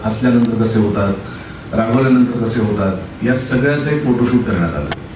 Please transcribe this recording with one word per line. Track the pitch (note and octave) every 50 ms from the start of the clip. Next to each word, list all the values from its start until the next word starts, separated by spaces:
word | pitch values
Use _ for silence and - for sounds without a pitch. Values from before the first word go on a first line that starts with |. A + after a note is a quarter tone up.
| -
हसल्यानंतर | A2 G#2+ - B2+ B2 A#2 A#2+ A#2 A2 A2+ A2 A2
कसे | A2 - G#2+
होतात, | G2+ F#2 F#2 G2+ G2+ G2 G2 - - - - - - - - - - - -
रागवल्यानंतर | A2 A2+ A#2 A#2+ C3+ C3+ C3 B2+ B2 A#2+ A#2 A2+ A2 A2
कसे | G#2+ - A#2
होतात, | G#2+ G#2 G#2 G#2 F#2+ F#2+ F2+ - - - - - A2+
या | B2 C3
सगळ्याचं | C3 - - C3 B2 C#3 C#3+ D3 D3 - D3
एक | - - -
फोटोशूट | B2+ A2+ A#2 A#2+ A#2+ B2 A2 -
करण्यात | G#2+ F#2 F2 E2+ E2 -
आलं. | D2 C#2+ - - - - - -